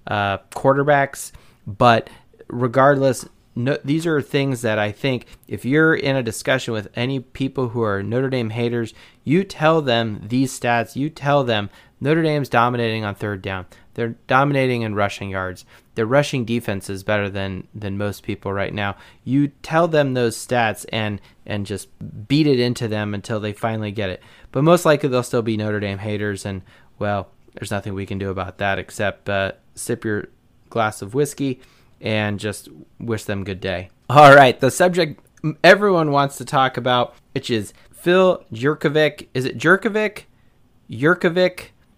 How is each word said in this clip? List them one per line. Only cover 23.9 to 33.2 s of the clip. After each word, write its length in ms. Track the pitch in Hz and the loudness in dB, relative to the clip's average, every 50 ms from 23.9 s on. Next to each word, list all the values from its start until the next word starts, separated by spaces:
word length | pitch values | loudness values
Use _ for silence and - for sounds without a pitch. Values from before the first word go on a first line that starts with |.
| 101 | -6
get 180 | 107 104 92 | -6 -6 -6
it. 100 | 90 - - - - - - - | -6 -8 -14 -20 -20 -20 -20 -6
But 140 | - 135 139 | -2 2 4
most 200 | 160 175 175 - | 6 6 6 6
likely 240 | 165 151 143 - 143 | 4 2 4 2 0
they'll 140 | 123 123 120 | 0 0 -2
still 200 | - - 123 113 | 0 -2 -2 0
be 140 | 113 110 | 0 -2
Notre 220 | 107 107 107 104 104 | -2 -2 -2 -4 -4
Dame 200 | 101 101 98 98 | -4 -4 -6 -6
haters, 460 | 101 110 104 104 104 104 101 98 - | -6 -6 -6 -4 -4 -4 -6 -6 -6
and, 180 | 104 98 95 95 - - - - _ _ _ | -8 -8 -8 -12 -16 -20 -20 -20 _ _ _
well, 300 | 107 104 101 101 92 - - _ _ - _ | -4 -4 -2 -4 -6 -8 -16 _ _ -20 _
there's 180 | - - 104 | -14 -10 -6
nothing 240 | 110 101 - 110 98 | -6 -6 -6 -6 -8
we 120 | 95 101 | -8 -8
can 120 | 98 104 95 | -6 -6 -6
do 120 | 98 98 | -4 -4
about 280 | 95 92 92 92 92 - | -4 -6 -6 -8 -6 -4
that 220 | 101 101 98 95 | -2 -2 -2 -2
except, 480 | 87 - - - 107 98 95 - _ - | -6 -10 -6 -4 -4 -4 -4 -4 _ -4
uh, 240 | 101 98 98 95 - - _ _ _ | -2 -2 -2 -4 -6 -10 _ _ _
sip 280 | - - - 123 117 - | -14 -6 -6 -6 -4 -4
your 220 | 113 107 104 - - _ _ _ _ _ _ _ _ | -4 -4 -4 -6 -8 _ _ _ _ _ _ _ _
glass 320 | - 113 110 107 107 - - | -4 -2 -2 -2 -2 -6 -12
of 120 | 98 107 | -6 -2
whiskey 460 | 135 147 139 - - 143 139 127 - - - _ _ _ _ _ _ | -2 -2 -2 -2 -4 -4 -4 -4 -6 -12 -20 _ _ _ _ _ _
and 400 | - 110 107 107 107 104 104 98 | -6 -4 -2 -2 -2 -2 -4 -4
just 280 | 101 107 98 - - - - - - _ _ _ | -4 -6 -8 -8 -12 -18 -20 -20 -20 _ _ _
wish 260 | - 117 113 104 | -6 -4 -4 -4